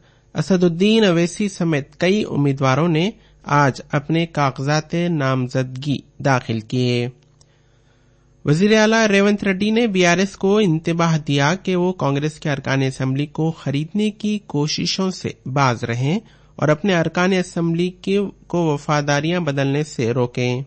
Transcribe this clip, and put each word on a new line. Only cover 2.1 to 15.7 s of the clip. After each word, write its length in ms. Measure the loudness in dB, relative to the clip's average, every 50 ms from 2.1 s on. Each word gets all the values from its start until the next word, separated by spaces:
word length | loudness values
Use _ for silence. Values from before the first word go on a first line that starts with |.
| 2 0 -2
उम्मीदवारों 640 | -2 -2 0 0 0 0 0 0 2 2 2 2 2
ने 240 | 2 0 0 -2 -4 -8 -18 _ _ _ -6
आज 360 | 0 2 2 2 2 0 -2 -6 -4 -4
अपने 300 | -4 -2 -2 -2 -2 -2 -2
कागजात 680 | -2 -2 -2 -2 -2 -2 -2 -2 0 -2 -2 -4 -4
नामजदगी 1080 | -4 -2 -2 -2 0 0 0 0 0 -2 -2 -2 -4 -4 -4 -6 -8 -6 -4 -4 -4 -6 _ _ -4
दाखिल 380 | 0 0 0 0 0 -2 -6 -6
किए। 480 | -4 -4 -2 -2 0 0 0 0 -2 -4 -8 _ _ _ _ _ _ _ _ _ _ _ _ _ _ _ _ _ _ _ _ _ _ _ _ _ -2
वजीर 300 | 0 2 2 4 4 4
आला 300 | 4 4 4 4 4 2
रेवंत 360 | 4 4 4 4 4 2 0 0
रेड्डी 260 | -2 -2 0 0 0
ने 160 | 0 2 0 2
बीआरएस 460 | 2 2 4 4 4 2 0 -2 -2
को 260 | -2 0 2 2 4
इंतबाह 560 | 4 2 2 0 0 -2 0 0 2 2 2 0
दिया 340 | 0 0 0 2 2 2 0
कि 180 | -2 -2 -2 -2
वो 160 | 0 0 -2
कांग्रेस 460 | -2 -2 -2 -2 -2 -2 -2 -4 -6 -6
के 100 | -6 -4
अरकान 340 | -4 -4 -2 -2 0 0
असेंबली 440 | 0 -2 -2 -2 -4 -2 -2 -2 -4 -6
को 220 | -4 -4 -2 -2 -4
खरीदने 560 | -4 -6 -4 -4 -4 -4 -4 -2 -2 -2 -2
की 240 | -2 -4 -4 -4 -4 -4 -6 -6
कोशिशों 640 | -4 -2 -2 -2 -2 -4 -4 -4 -2 -2 -2 -4
से 220 | -4 -6 -8 -10 -10 _ -10 -4
बाज 360 | -2 0 2 2